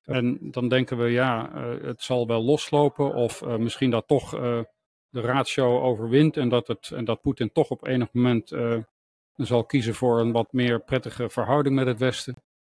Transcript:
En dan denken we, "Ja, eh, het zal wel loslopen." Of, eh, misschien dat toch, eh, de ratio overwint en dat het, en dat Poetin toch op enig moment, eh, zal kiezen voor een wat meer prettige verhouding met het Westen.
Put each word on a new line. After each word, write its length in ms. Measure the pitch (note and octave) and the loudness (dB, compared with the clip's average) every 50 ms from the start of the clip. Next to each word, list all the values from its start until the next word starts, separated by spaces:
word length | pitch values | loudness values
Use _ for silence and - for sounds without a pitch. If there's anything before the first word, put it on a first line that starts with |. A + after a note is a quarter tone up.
| _ | _
En 480 | - C3+ B2+ A#2+ B2 C3 - - D3 | -4 -2 0 0 0 -2 -4 -8 -8
dan 160 | C3+ B2 B2 | -6 -4 0
denken 300 | A#2 B2+ C3 B2+ - C3 | 2 2 2 2 0 -2
we, 120 | A#2 A#2+ A#2+ | -2 0 0
"Ja, 440 | A#2+ B2 C3 C3 A#2+ A2+ A#2+ - - | 2 2 2 0 0 -2 -4 -8 -10
eh, 320 | C#3 B2+ A#2+ A#2+ - - | -10 -8 -8 -8 -8 -8
het 160 | C3 B2 - | -10 -10 -8
zal 260 | - - C3 B2 A#2+ | -4 -2 -2 0 0
wel 140 | A2+ A#2 A2+ A2+ | 0 0 0 2
loslopen." 680 | B2+ D3+ D3 - - D#3 D3 D3 C#3+ - - C#3+ C#3 - | 2 0 0 0 0 2 2 2 2 2 0 -2 -2 0
Of, 280 | B2 A#2+ A2 - - | 0 0 0 -2 -6
eh, 160 | - C3+ A#2 | -6 -4 -2
misschien 320 | A2 A#2 A2+ - - C3+ B2+ | -2 -2 -2 -2 0 0 2
dat 180 | A#2 A2+ - | 2 0 0
toch, 280 | - D3 C3 - - - | 2 0 0 0 -4 -8
eh, 260 | - B2+ A#2+ A#2+ A#2 A#2 - _ _ _ _ _ _ _ _ | -6 -4 -2 -4 -4 -6 -8 _ _ _ _ _ _ _ _
de 120 | - B2 | -8 -6
ratio 600 | A2+ A#2 B2+ C#3 B2+ - - - C3 B2 B2 B2+ | -2 0 0 0 0 0 0 2 2 2 2 2
overwint 560 | C3+ B2+ A#2+ G#2 A2+ A#2 A#2+ C#3+ D#3 D#3 - | 2 0 0 -2 -2 2 4 6 6 4 4
en 120 | D3+ C3 A#2+ | 0 0 2
dat 180 | B2 A#2+ - | 2 0 0
het, 240 | - - - - - | -2 -8 -8 -8 -12
en 140 | - - A#2 | -8 -6 -2
dat 160 | A2+ A2+ - | -2 -2 -2
Poetin 300 | - C#3 C3 - A#2+ G#2 | 0 -4 -2 -2 -2 -2
toch 180 | - E3 C#3+ - | 2 0 0 0
op 160 | B2+ - - | 0 -6 -2
enig 260 | - C3 B2+ A#2+ - - | -2 0 0 0 0 0
moment, 380 | B2 B2 B2+ A#2+ A2+ - - | 2 2 2 2 0 -2 -4
eh, 260 | - - A#2+ A#2 A#2 A2+ A2+ _ _ _ _ _ _ _ _ _ _ | -6 -4 -2 -2 -2 -4 -4 _ _ _ _ _ _ _ _ _ _
zal 300 | - C3+ - B2 A#2 A2+ | -6 -4 0 0 0 0
kiezen 300 | - - C#3 G#2+ A#2 A2 | 2 0 0 0 0 -2
voor 240 | - B2+ B2 A#2 A#2 | 0 2 2 4 4
een 120 | A#2 A#2 | 2 2
wat 220 | A2+ A#2 A2 - - | 2 0 -2 0 0
meer 260 | B2+ B2 B2 A#2 A2+ | 0 2 2 0 0
prettige 500 | - - C3 B2+ - A2+ - - A#2+ A2 | -2 -2 -4 -2 -2 -4 -8 -8 -8 -6
verhouding 460 | - B2+ G#2+ G#2 C3+ D3 C#3 C#3+ C3+ | -2 -2 0 2 2 2 2 2 2
met 120 | C3+ C3 | 2 2
het 120 | B2+ A#2+ G#2+ | 0 0 0
Westen. 360 | C3 B2+ - - - C3+ B2 - _ _ _ _ _ _ _ | 0 0 0 -2 -8 -12 -12 -14 _ _ _ _ _ _ _